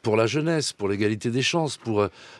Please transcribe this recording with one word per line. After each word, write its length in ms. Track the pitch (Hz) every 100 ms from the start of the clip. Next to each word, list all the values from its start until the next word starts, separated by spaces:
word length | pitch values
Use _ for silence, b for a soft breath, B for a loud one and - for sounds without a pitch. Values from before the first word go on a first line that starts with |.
pour 160 | 113 107
la 80 | 113
jeunesse, 480 | 104 156 160 -
pour 140 | - 101
l'égalité 420 | 101 107 110 123
des 140 | 120
chances, 340 | 123 170 156 -
pour, 240 | 117 104
euh, 60 | 101 B B